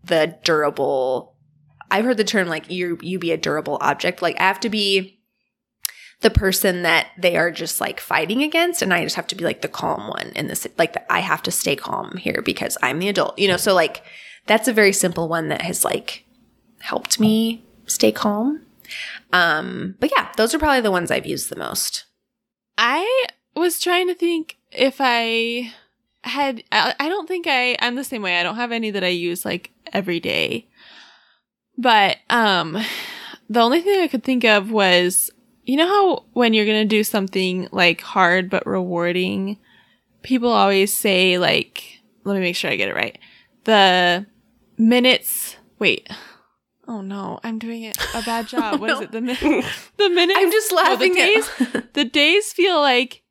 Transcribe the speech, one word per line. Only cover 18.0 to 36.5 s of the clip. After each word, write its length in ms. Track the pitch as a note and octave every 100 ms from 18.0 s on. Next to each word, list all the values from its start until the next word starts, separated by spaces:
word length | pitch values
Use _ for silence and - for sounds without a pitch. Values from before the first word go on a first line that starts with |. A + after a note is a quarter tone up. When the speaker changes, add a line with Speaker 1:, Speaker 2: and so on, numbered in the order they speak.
| G#3+
Speaker 1:
calm. 480 | G#3+ G#3+ G#3 B3 D#4 _ _ - - - - _
Um, 640 | F3+ E3+ D#3 B2 B2 F#3 -
but 100 | A#3+ -
yeah, 160 | - -
those 160 | A3 D4+
are 40 |
probably 200 | D4+ C4+
the 100 | A3
ones 200 | F#3 E3+
I've 140 | C3 C3+
used 240 | C#3 -
the 80 | -
most. 480 | C2+ - - - - _ _ _ _ _ _ -
Speaker 2:
I 500 | A3+ D4 G4+ C5 B4 _ _ -
was 240 | F4 E4
trying 260 | F4 F4+ F4+
to 80 | F4
think 420 | F4 E4+ D#4 - _
if 240 | - C4+ C4
I 760 | C4 A#3 A3+ A3+ A#3 A#3 A#3+ - _ _ _ _
had, 400 | B3 C4 C#4 A#3 -
I, 240 | A3 C4 -
I 100 | D4
don't 180 | G4 E4
think 180 | F4+ E4+
I, 280 | C4 B3 A#3+
I'm 140 | A#3+ B3
the 80 | C4+
same 160 | A#3
way. 180 | G3 F3
I 40 |
don't 120 | F3 A3
have 160 | A#3+
any 180 | A#3 A3
that 120 | G3+
I 60 | F#3
use, 340 | F3+ E3+ F3
like, 280 | G#3+ F3 - _ -
every 300 | G3 F#3+ E3+
day. 480 | - D2+ D#2 A3+ - _ - - - _ _ _ _ _ _ -
But, 400 | B3 A3 G3 - _
um, 480 | A#3+ G#3+ F#3 D#3+ E3+ A3 - - - - - _
the 100 | A3+
only 220 | A#3 D#4
thing 180 | F4+ G4
I 60 | E4+
could 160 | A#3
think 220 | - B3+ A3+
of 260 | G#3 G3
was, 580 | A3 F#3+ F3+ F3+ F#3 - _ _ _ -
you 120 | C4+
know 100 | E4+
how 380 | G4+ F#4+ D4 _
when 200 | - A#3+